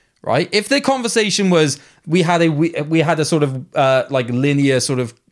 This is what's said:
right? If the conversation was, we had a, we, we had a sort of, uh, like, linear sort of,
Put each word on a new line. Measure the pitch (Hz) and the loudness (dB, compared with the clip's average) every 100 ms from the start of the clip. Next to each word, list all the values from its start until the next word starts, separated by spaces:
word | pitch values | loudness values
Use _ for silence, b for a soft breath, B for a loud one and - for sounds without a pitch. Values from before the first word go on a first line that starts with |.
| b b | b b
right? | - 123 180 | -2 -2 0
If | 208 208 | -4 -2
the | 277 | -2
conversation | 277 269 233 233 214 180 196 | 0 -2 -2 -2 -2 0 2
was, | 175 151 - B B | 2 2 -2 B B
we | - 180 | -2 0
had | 170 170 | 2 2
a, | 165 | 2
we, | 147 165 143 147 | 2 -2 -2 -2
we | 165 | 0
had | 151 160 | 2 0
a | |
sort | 147 160 | 0 0
of, | 143 131 - 147 | 0 -4 -6 0
uh, | 135 131 123 | 2 2 0
like, | 135 120 | -4 -2
linear | 123 143 143 139 131 | -2 0 2 2 0
sort | - 127 | 0 -4
of, | 120 - _ | -4 -10 _